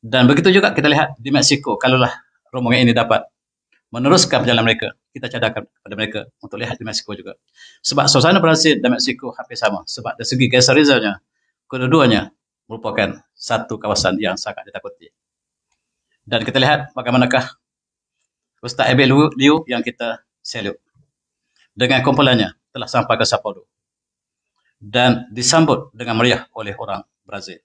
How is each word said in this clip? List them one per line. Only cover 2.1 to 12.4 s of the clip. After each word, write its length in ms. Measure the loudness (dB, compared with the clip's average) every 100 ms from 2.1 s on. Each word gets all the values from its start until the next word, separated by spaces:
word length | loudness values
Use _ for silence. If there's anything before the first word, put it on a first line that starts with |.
| -4 _ _ _
rombongan 380 | -6 -2 2 2
ini 20 |
dapat 320 | 2 2 0 -2 _ _ _ _ _ _
meneruskan 520 | -4 2 2 2 0
perjalanan 240 | 0 0 2
mereka, 200 | 0 -4 -12 _
kita 160 | -14 -12
cadangkan 400 | -4 -4 -6 -14
kepada 260 | _ -16 -8
mereka 240 | -8 -8 -14 _
untuk 160 | -18 -12
lihat 200 | -10 -10
di 40 |
Mexico 320 | -10 -10 -10 -16
juga. 200 | -16 -20 _ _ -20 _
Sebab 240 | -4 0 2
suasana 320 | 4 4 4
Brazil 400 | 4 4 2 2
dan 120 | 0
Mexico 400 | 0 -2 -6 -10 -14
hampir 200 | -16 -4
sama. 280 | -4 -4 -10
Sebab 320 | -12 -12 -10
dari 80 | -6
segi 200 | -2 2
gangsterismnya, 640 | 4 4 4 6 4 2 -6 _ _ _ _
kedua-duanya 640 | _ -6 2 4 4 2 -2 _